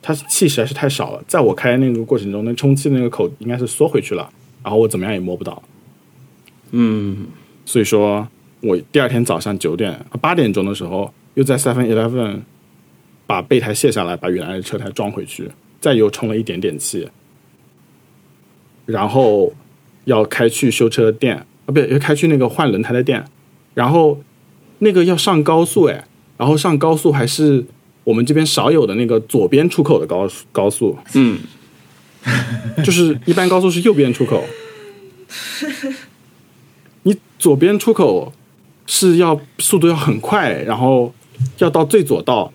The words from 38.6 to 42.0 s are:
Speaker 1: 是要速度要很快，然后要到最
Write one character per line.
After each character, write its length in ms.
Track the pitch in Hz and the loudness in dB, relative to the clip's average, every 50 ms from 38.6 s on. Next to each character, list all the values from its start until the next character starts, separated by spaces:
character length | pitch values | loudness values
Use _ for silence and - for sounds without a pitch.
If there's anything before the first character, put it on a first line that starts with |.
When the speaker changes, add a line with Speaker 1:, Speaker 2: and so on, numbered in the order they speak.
| _ _ _ _ _ | _ _ _ _ _
Speaker 1:
是 320 | - - - 196 185 170 | -6 -4 2 4 4 4
要 220 | 170 180 170 156 143 - - _ - | 4 4 2 2 0 -4 -14 _ -6
速 200 | - - - 185 | -2 0 2 4
度 80 | 151 | 4
要 80 | 170 170 | 4 2
很 240 | 151 139 - - 113 | 2 0 0 -2 -2
快， 420 | - - 214 208 170 127 92 71 69 | -2 -2 -2 0 0 0 -2 -4 -4
然 140 | 101 113 | -4 -2
后 360 | 107 127 131 135 127 120 123 - _ _ _ _ - 131 131 - | 0 2 2 4 2 2 0 -6 _ _ _ _ -6 -6 -6 0
要 120 | - 185 170 | 0 0 2
到 140 | 143 160 160 | 2 2 0
最 180 | 143 226 214 | 4 4 2